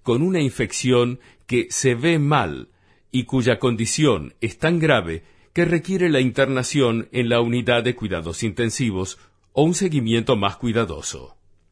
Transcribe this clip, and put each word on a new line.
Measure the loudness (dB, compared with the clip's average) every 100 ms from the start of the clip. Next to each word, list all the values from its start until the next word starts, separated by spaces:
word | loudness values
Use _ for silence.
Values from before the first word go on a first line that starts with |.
con | -2 0
una | 2 0
infección | 0 -2 -4 -2 2 2 2 -4 -14 _ -2
que | -2 -2
se | -2 0
ve | 2 2 2
mal | 2 2 0 -6 -12 _ _ _ _
y | -4 0
cuya | 0 2 2
condición | 0 0 -2 2 2 2 -4 -8
es | -8 -2
tan | -2 0
grave | 2 2 0 -8 -12 _ _
que | 0 2
requiere | 0 0 0 2
la | 2
internación | 2 2 2 0 -2 2 2 0 -2
en | -2 0
la | 2
unidad | 2 0 2 2
de | 0 -2
cuidados | -4 -4 -6 -4
intensivos | -4 -2 -2 -2 -2 -2 -6 -10 -20 _ _
o | 0
un | 2 2
seguimiento | 0 0 0 0 2 0
más | 0 -2
cuidadoso. | -2 -2 -2 -6 -10 -12 -16 -20 _ _ _